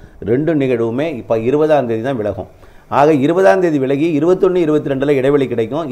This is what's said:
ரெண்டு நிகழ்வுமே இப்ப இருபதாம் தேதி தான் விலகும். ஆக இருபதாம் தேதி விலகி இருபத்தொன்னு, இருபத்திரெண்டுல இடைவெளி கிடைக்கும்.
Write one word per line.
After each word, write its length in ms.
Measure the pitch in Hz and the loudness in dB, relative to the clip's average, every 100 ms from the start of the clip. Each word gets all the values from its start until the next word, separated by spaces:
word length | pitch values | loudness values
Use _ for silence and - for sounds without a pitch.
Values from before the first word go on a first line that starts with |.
| - - 92 | -20 -10 -2
ரெண்டு 220 | 131 156 156 | -2 0 0
நிகழ்வுமே 480 | 131 117 117 120 160 123 | 0 0 -2 -2 -6 -6
இப்ப 160 | 101 113 113 | -4 -2 0
இருபதாம் 400 | 147 156 147 120 | 0 2 2 0
தேதி 140 | 113 120 | -4 -4
தான் 120 | 127 | -4
விலகும். 280 | 104 92 90 - - - - 120 | -4 -6 -10 -16 -20 -20 -4 2
ஆக 160 | 151 151 143 | 4 4 2
இருபதாம் 380 | 170 190 190 | 2 4 4
தேதி 160 | 175 147 | 2 0
விலகி 240 | 131 139 170 147 | 0 0 0 0
இருபத்தொன்னு, 440 | 160 185 185 180 156 | 2 2 2 0 0
இருபத்திரெண்டுல 500 | 151 143 135 143 139 | 0 -2 -4 0 0
இடைவெளி 280 | 131 143 131 | 2 2 0
கிடைக்கும். 340 | 117 110 120 117 | -2 -4 -4 -4